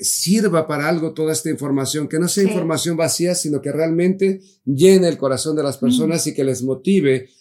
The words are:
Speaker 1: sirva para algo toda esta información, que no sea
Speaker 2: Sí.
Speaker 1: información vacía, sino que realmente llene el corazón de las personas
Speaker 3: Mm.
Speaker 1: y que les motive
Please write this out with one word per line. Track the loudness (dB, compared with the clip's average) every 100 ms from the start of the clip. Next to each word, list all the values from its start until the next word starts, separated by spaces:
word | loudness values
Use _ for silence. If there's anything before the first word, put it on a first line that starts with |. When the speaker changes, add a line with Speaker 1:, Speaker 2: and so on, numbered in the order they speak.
Speaker 1:
sirva | -6 -4 0 2 2 0 0
para | -2 -2
algo | -2 -4
toda | -4 -4
esta | -2 -4
información, | -6 -2 -2 -2 -4 -4
que | -2
no | -2
sea | 2
Speaker 2:
Sí. | 2
Speaker 1:
información | 0 -2 -2 -2 -2
vacía, | -2 0 -2
sino | -2 -2 -4
que | -4
realmente | -2 0 2 2 2 0 -2 -8 _ -4
llene | 4 6 6 4
el | 0
corazón | -2 -2 -2 -2
de |
las | -4 -2
personas | 0 2 2 0 -2
Speaker 3:
Mm. |
Speaker 1:
y |
que | -2
les | -2 -2
motive | -4 -2 0 2 4 0 -2 _